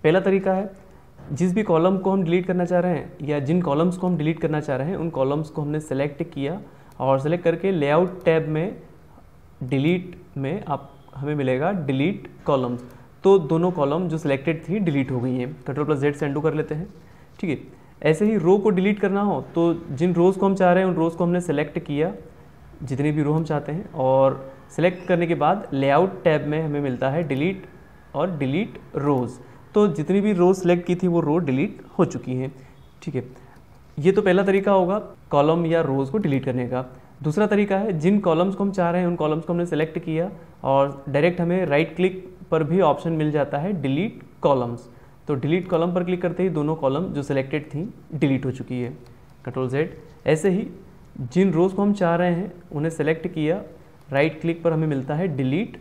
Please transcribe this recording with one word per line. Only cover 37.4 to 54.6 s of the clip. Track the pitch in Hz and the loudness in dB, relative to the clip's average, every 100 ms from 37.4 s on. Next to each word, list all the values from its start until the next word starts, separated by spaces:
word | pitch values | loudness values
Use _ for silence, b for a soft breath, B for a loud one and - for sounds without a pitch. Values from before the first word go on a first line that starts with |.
| 208 | 2
तरीका | 208 202 196 | 2 2 0
है, | 214 165 | 0 0
जिन | 165 208 | 2 2
कॉलम्स | 185 160 185 | 2 2 0
को | 190 | 0
हम | 196 | -2
चाह | 190 170 | 0 0
रहे | 175 | 2
हैं | 180 | 0
उन | |
कॉलम्स | 170 151 156 | 0 0 -2
को | 160 | -2
हमने | 175 | -2
select | 175 151 160 175 | -2 -2 -2 -4
किया | 160 160 185 - B B | -4 -2 -4 -8 B B
और | 131 139 139 139 - | 0 2 2 -2 -4
direct | 143 170 180 | 2 2 2
हमें | 170 185 | 0 0
right | 175 143 160 | 2 2 0
click | 170 185 185 - - - | 0 0 -2 -14 -20 -2
पर | 160 | -2
भी | 151 180 | 2 4
option | 165 135 165 | 4 2 -2
मिल | 160 151 | 0 0
जाता | 147 139 143 | 0 -2 -2
है | 175 190 | -4 -4
delete | 135 139 214 - - - | -2 -2 -2 -6 -20 -2
कॉलम्स। | 160 135 120 120 - B B B - | 0 2 0 -6 -14 B B B -6
तो | |
delete | 139 139 180 180 | -4 0 0 0
column | 165 170 | 0 0
पर | 180 | 0
click | 175 180 | -2 -2
करते | 180 180 | -2 -2
ही | 185 | -2
दोनों | 156 147 160 | 0 -2 0
कॉलम | 135 139 185 | 0 0 -4
जो | 143 | -6
selected | 139 139 135 151 143 | -2 -2 -2 -6 -6
थी | 147 214 - - | -8 -8 -12 -12
delete | 147 147 135 | -2 0 2
हो | 135 | -2
चुकी | 131 - 123 | -6 -8 -6
है। | 123 151 - B B - | -6 -10 -20 B B -16
Control | - 131 131 | -10 -6 -2
Z। | 135 170 - B B - | -2 -4 -6 B B 0
ऐसे | 156 196 | 2 2
ही | 185 - - - - - - | 0 -2 -12 -20 -20 -20 -12
जिन | 127 180 196 | -2 2 4
rows | 160 185 | 4 2
को | 190 | 2
हम | 202 | 0
चाह | 202 170 | 2 2
रहे | 170 180 | 2 2
हैं | 170 196 - - | 0 -4 -12 -10
उन्हें | 147 160 | -4 -4
select | 160 151 160 185 | 0 0 0 -4
किया, | 165 151 190 - - B B - | -2 -2 -2 -6 -18 B B -4
right | 135 156 - | 0 0 0
click | 165 165 | -4 -2